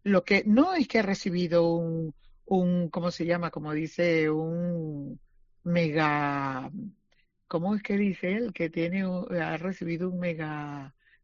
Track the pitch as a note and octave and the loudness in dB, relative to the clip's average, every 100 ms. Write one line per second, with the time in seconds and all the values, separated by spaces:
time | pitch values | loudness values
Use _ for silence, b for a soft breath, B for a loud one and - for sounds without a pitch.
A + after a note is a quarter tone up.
0 | G3+ F#3 - G3 G#3 A3 F4 F4+ A#3+ A3+ | 2 2 4 2 6 6 6 4 2 2
1 | G3 F#3+ G3 F3 F3 E3+ E3+ E3+ E3 E3 | 2 0 -2 0 2 4 4 2 -2 -4
2 | D#3+ - - - - F#3+ F3+ F3+ E3 F3 | -4 -8 -20 -16 0 2 2 2 0 -2
3 | F3 - E3 F3 E3 E3 D3+ D3+ D#3+ - | -4 -2 0 0 0 -6 -4 -4 -4 0
4 | F3 D#3+ D#3 D#3 D#3+ E3+ F3 E3+ D#3 D3 | 2 4 2 0 -2 -2 -2 -2 -4 -6
5 | C#3 - _ _ _ _ F3 F3 D#3+ D#3 | -10 -12 _ _ _ _ 0 2 2 2
6 | D3+ D3 C#3+ C#3+ C#3 C3 C3 - - - | 2 2 0 0 -2 -4 -8 -10 -12 -14
7 | _ _ _ _ - E3 F#3 G#3+ - G3+ | _ _ _ _ -6 -2 0 -2 0 0
8 | G3+ E3+ F3+ G#3 A#3+ - E3 E3 E3+ F#3+ | 2 0 -2 -2 -2 -4 -4 -2 -2 0
9 | F#3+ F3+ - F3+ D#3+ D#3+ F#3 F#3+ E3+ E3 | -2 -2 -2 -2 -2 -4 -4 -6 -4 -4
10 | F#3 F3+ F3 D#3+ D#3 D3+ D3 C#3+ C#3 _ | -4 -2 -4 -4 -6 -6 -8 -10 -12 _
11 | b b | b b